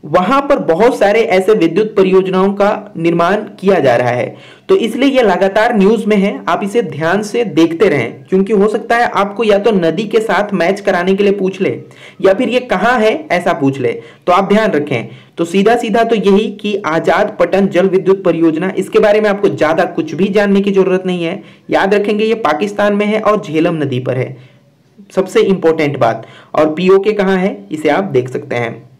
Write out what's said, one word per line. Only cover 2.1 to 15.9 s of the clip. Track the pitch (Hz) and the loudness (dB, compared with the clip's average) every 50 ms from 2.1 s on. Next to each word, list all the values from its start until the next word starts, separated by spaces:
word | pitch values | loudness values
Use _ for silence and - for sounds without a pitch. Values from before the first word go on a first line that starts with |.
| 185 190 185 185 180 185 190 202 202 | 4 2 2 2 0 0 0 0 0
का | 196 202 202 - - - - - | 0 0 0 0 -4 -8 -14 -10
निर्माण | - 165 170 170 170 170 175 196 | -4 -2 0 0 2 0 0 0
किया | 220 - - - - - 190 196 175 | -2 -4 -8 -14 -4 0 0 2 2
जा | 143 131 120 | 2 2 2
रहा | 117 123 123 | 2 2 0
है, | - - - 127 - - - - - - _ - | 0 -2 -4 -6 -8 -14 -20 -20 -20 -20 _ 0
तो | 190 | 0
इसलिए | 196 226 226 - 240 254 277 | 2 2 -2 -2 0 0 2
ये | 269 262 254 | 2 2 2
लगातार | 208 180 180 190 196 196 220 214 240 240 | 2 2 2 0 0 2 2 0 2 2
न्यूज़ | 208 190 196 226 220 - | 2 4 4 2 2 0
में | 202 208 | 0 0
है। | 202 190 202 247 269 - - | 2 0 0 -2 -4 -4 -4
आप | 220 233 220 | -2 -2 -2
इसे | 196 - 240 240 | -2 -2 -2 -2
ध्यान | 165 135 139 160 165 180 208 214 | -2 -6 -4 -2 0 0 0 -2
से | 208 - 233 240 | -4 -4 -4 -4
देखते | 196 143 156 165 160 165 165 226 190 | -2 2 2 2 2 2 2 2 2
रहें, | 147 139 113 120 - - - - | 2 0 -2 -4 -8 -14 -8 -2
क्योंकि | - 190 196 196 226 | 0 0 2 2 2
हो | 202 196 220 | 2 2 2
सकता | 214 226 - - 233 | 0 -2 -2 -2 0
है | 240 240 - | 0 0 0
आपको | - 185 202 196 202 - 233 | 0 -2 -2 -2 -2 -4 0
या | 208 196 196 | 2 2 2
तो | 202 233 | 2 2
नदी | 220 190 170 165 160 160 226 | 0 2 0 0 -2 -2 -6
के | 208 - 226 | -2 -2 -2
साथ | 220 - 190 175 202 202 202 | 0 0 -2 -2 -2 -2 -2
मैच | 175 165 175 196 196 | -2 0 0 -2 -2
कराने | - - 180 175 175 185 196 | -2 -2 -2 0 0 0 0
के | 196 202 | 2 2
लिए | 196 196 | 0 0
पूछ | 202 190 180 - - | 0 -2 -4 -4 -2
ले | 196 156 117 - - - - - - - - _ | -4 -4 -4 -6 -10 -18 -20 -20 -20 -20 -16 _
या | 156 196 190 | 2 2 2
फिर | 190 254 - | 2 0 -2
ये | 233 254 | -2 -2
कहाँ | 247 247 214 185 190 233 254 233 | -2 -2 -4 -2 0 0 2 2
है | 214 214 247 311 - - | 2 0 0 -2 -4 -4
ऐसा | - 180 180 190 170 | -4 -2 0 -2 -2
पूछ | - 139 139 135 139 | 0 0 -2 -2 0
ले, | 123 117 113 - - - - _ _ | -2 -4 -4 -4 -10 -16 -20 _ _
तो | - 175 | 0 2
आप | 180 196 175 202 | 2 2 2 2
ध्यान | 208 220 214 | 2 2 2
रखें। | 160 147 - - 139 117 113 - - - - - _ - | 0 -2 -2 -2 -4 -6 -6 -8 -14 -20 -20 -20 _ -6
तो | 170 | -6
सीधा | 170 - 196 196 214 240 | -2 0 2 2 2 2
सीधा | 240 233 226 | 2 0 -2